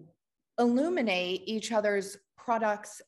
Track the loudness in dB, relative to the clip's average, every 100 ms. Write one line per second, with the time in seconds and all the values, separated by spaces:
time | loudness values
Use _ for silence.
0 | -20 _ _ _ _ 0 2 4 2 0
1 | 2 0 0 -4 -4 -6 0 0 2 0
2 | -2 -10 _ -14 -2 0 0 -2 -6 -18